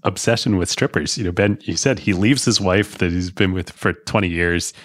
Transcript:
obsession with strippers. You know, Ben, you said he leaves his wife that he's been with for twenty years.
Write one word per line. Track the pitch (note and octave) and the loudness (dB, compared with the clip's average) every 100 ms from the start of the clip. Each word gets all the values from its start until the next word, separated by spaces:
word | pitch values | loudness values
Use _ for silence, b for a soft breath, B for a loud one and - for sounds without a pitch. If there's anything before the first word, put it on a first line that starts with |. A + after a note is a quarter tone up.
obsession | - F#2+ - A2+ - G2 | -6 -2 0 0 2 0
with | E2+ | 0
strippers. | - C3 - D2+ - | -2 -2 -2 -4 -4
You | F#2+ | -4
know, | |
Ben, | F2+ G2+ G2+ | 0 0 0
you | - E2+ | -4 -2
said | C#3 A#2+ | 0 0
he | - | 0
leaves | F#2 G#2 C#3 - | 2 2 2 2
his | F#2+ | 2
wife | G2 F#2+ G#2 - | 2 2 2 -2
that | F2+ | -2
he's | F2 F2+ | 0 -2
been | F#2 G2 | 0 0
with | F#2 F2+ | 0 -6
for | - G2+ | -4 -2
twenty | E2+ - A2 F2+ | -2 -2 0 0
years. | E2+ F2 E2+ - - | 0 0 0 -4 -10